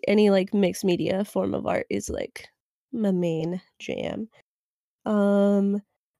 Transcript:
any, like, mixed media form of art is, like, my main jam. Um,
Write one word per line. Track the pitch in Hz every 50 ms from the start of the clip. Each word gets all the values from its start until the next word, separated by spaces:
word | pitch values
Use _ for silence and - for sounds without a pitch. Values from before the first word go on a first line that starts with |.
| -
any, | - 202 214 214 202
like, | 196 190 185 - -
mixed | 202 190 175 190 - 208
media | 185 175 - 160 180 190 190 208
form | - - 190 190 196 -
of | - -
art | - - - - -
is, | - 202 - -
like, | - 50 - - - - - - _ _ _ _ _ _ _ _
my | 262 233 208 196
main | 185 180 175 165 160 156 160 170 180 185 - _ _ -
jam. | - - - - - - - - 220 220 _ _ _ _ _ _ _ _ _ _ _ _ _ _ -
Um, | 220 214 208 202 202 202 202 202 202 202 202 196 196 202 208 - _ _ _ _ _ _